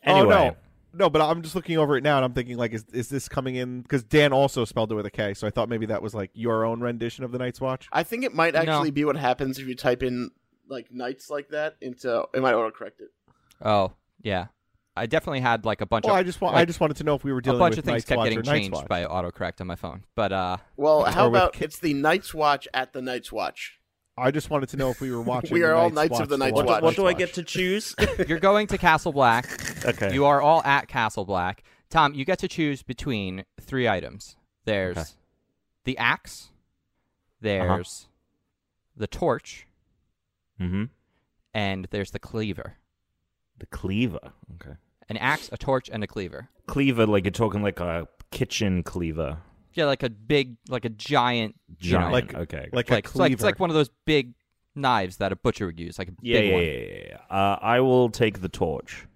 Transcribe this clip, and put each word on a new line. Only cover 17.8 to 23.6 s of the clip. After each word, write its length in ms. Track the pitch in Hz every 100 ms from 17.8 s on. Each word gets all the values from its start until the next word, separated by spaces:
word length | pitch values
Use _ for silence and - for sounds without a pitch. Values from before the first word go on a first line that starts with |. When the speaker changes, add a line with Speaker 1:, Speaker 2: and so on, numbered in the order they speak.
Speaker 4:
of 40 | -
things 80 |
Speaker 2:
Night's 100 | 117
Speaker 4:
kept 140 | - 120
Speaker 2:
Watch 80 | 113
Speaker 4:
getting 120 | 113
Speaker 2:
or 40 |
Night's 80 | 117 147
Speaker 4:
changed 120 | 98 85
Speaker 2:
Watch. 100 | 71
Speaker 4:
by 160 | 90
autocorrect 560 | 87 87 87 - 90 -
on 60 | 90
my 80 |
phone, 300 | 87 90 76 -
but, 160 | - 101
uh, 260 | 95 90 90 - -
Speaker 3:
Well, 260 | 143 156 -
how 200 | 165 226
Speaker 2:
Or 40 |
with 100 | 220
Speaker 3:
about 120 | 180
Speaker 2:
K- 100 | -
Speaker 3:
it's 160 | 156 -
the 120 | 170
Night's 380 | 139 151 180 -
Watch 360 | 160 151 139 -
at 200 | - 131
the 100 | 135
Night's 300 | 127 123 -
Watch? 480 | 110 85 -